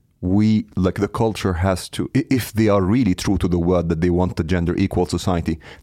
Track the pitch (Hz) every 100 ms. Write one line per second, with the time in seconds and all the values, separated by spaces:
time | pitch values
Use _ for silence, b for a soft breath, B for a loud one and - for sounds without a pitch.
0 | _ - 90 98 107 107 - - 92 -
1 | - - 113 98 98 85 95 92 - -
2 | - 131 - 131 - 104 110 101 92 123
3 | 107 90 - 95 92 87 85 90 82 80
4 | 87 87 90 - 80 90 85 - 95 -
5 | 90 90 - 87 - 82 B B